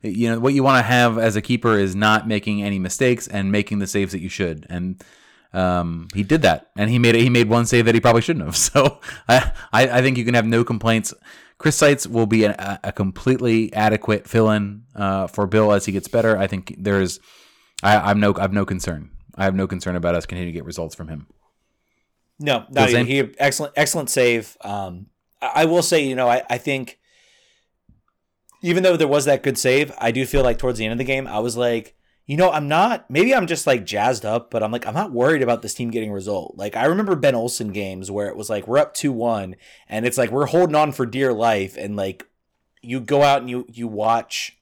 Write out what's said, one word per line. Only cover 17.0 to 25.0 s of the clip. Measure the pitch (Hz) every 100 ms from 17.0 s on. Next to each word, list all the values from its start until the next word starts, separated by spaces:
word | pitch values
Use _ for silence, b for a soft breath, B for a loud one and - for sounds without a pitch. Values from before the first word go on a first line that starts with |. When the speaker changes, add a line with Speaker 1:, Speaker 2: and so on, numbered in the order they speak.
Speaker 1:
is, | 92 - b b b b b b
I, | 101 104
I'm | 98 104
no, | 104 90
I |
have | 98
no | 101 98
concern. | 92 - 78 76 - - -
I |
have | 98
no | 95 95
concern | 95 92 90
about | 85
us | 85 -
continuing | 90 87
to | 82
get | 73
results | 85 82
from | - 80
him. | 78 71 _ _ _ _ _ _ _ _ _ _ _
Speaker 2:
No, | 147 123
Speaker 1:
Bill | -
Speaker 2:
not | 135 131
even. | 120 120
Speaker 1:
Zane? | 139 131
Speaker 2:
He, | -
excellent, | 139 135 147
excellent | - 156 175 131
save. | - 123 117 104 _
Um, | 101 101 95 90